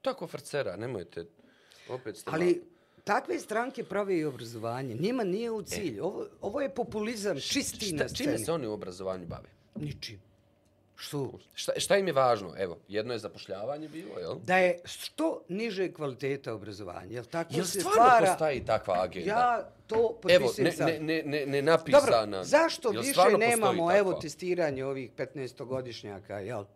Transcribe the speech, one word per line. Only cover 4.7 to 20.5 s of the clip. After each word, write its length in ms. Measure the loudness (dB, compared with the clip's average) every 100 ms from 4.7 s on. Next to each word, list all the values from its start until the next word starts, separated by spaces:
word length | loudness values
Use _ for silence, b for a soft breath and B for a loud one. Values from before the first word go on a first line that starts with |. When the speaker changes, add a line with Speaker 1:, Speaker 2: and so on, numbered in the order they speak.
| -4 -6 -2
Speaker 2:
njima 280 | -2 0
nije 280 | -2 -2 -4
u 100 | -6
cilj. 360 | -6 -6 -6 -4
Speaker 1:
E. 40 |
Speaker 2:
Ovo, 240 | -6 -6 -10 -8
ovo 200 | -6 -4
je 80 | -4
populizam, 720 | -4 -6 -4 -6 -4 -4 -4
čisti 460 | -2 -2 -2 -6 -6
Speaker 1:
Šta, 80 | -2
Speaker 2:
na 140 | -4
Speaker 1:
čime 220 | -2 -2
Speaker 2:
sceni. 140 | -2 -2
Speaker 1:
se 60 |
oni 160 | -4 -4
u 60 |
obrazovanju 520 | -6 -8 -8 -6 -6 -8
bave? 220 | -12 -14 _ _ -10
Speaker 2:
Ničim. 440 | -10 -10 -12 -16 _ _ _ _ _ _ _ -18
Što? 360 | -10 -6 -6 -10 _
Speaker 1:
Šta, 180 | -8 -4 -4
šta 200 | 2 2
im 100 | 4
je 60 |
važno? 400 | 4 4 4 -2 -4
Evo, 200 | -4 -6 _
jedno 260 | -4 -4
je 60 | -6
zapošljavanje 680 | -8 -12 -12 -8 -6 -6 -10
bilo, 300 | -12 -12 -10
jel? 160 | -8 -8
Speaker 2:
Da 200 | 2 4
je 220 | 4 2 -8
što 560 | -14 -12 -2 -2 -2 -6
niže 420 | -6 -4 -2 -4
kvaliteta 600 | -4 -8 -4 -4 -4 -6
obrazovanja, 580 | -10 -10 -12 -12 -12 -10
jel 120 | -12
tako 300 | -8 -6 -2
Speaker 1:
Jel 120 | -2 -2
Speaker 2:
se 140 | -2
Speaker 1:
stvarno 140 | 2 8
Speaker 2:
stvara 300 | 8 8 6
Speaker 1:
postoji 380 | 4 0 0 0
takva 300 | 0 2 0
agenda? 320 | 0 -2 -2
Speaker 2:
Ja 380 | 2 2 0 -6 -18 -4
to 80 | 0
Speaker 1:
Evo, 180 | 0
Speaker 2:
potpisujem 520 | 0 6 6 6